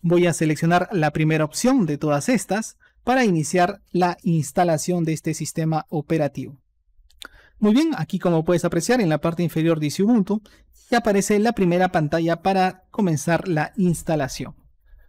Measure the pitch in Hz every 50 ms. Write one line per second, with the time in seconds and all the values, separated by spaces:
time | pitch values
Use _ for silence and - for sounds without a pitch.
0 | - 170 170 175 175 175 160 - 165 156 156 143 - 165 170 175 180 - 233 185
1 | 151 151 147 151 156 156 160 156 156 151 - - - 240 269 277 196 156 147 147
2 | - 151 147 143 135 - 262 214 - - 190 208 220 - - _ _ _ _ _
3 | _ - 247 269 254 220 180 160 151 - - 180 175 175 202 - _ _ _ 175
4 | 180 175 175 - _ - 165 160 143 - - - 180 175 165 151 - - 180 180
5 | 165 156 160 147 - 170 156 - 160 147 - - 160 160 160 156 - _ - 160
6 | 143 _ 170 160 151 143 - - 127 131 147 - _ _ _ _ _ _ _ _
7 | _ _ _ _ - - _ - _ _ _ - - 208 214 254 320 330 302 -
8 | 156 - - 180 - 185 175 160 160 165 180 170 - 175 165 170 160 - 240 254
9 | 220 170 151 147 - 170 165 165 175 160 - 165 160 165 165 156 151 147 139 -
10 | 190 208 247 233 190 - 202 214 - - _ _ _ _ _ _ _ _ - 233
11 | 226 233 202 202 190 - 214 208 208 233 233 - 196 175 170 180 185 185 - 175
12 | 156 143 - 165 165 165 165 165 - 196 190 190 185 185 185 - _ _ _ -
13 | 214 180 160 147 - - 170 160 165 190 170 156 151 - _ - 190 180 165 -
14 | - - 165 156 139 127 - - 143 - - - _ - _ _ _ _ - -
15 | -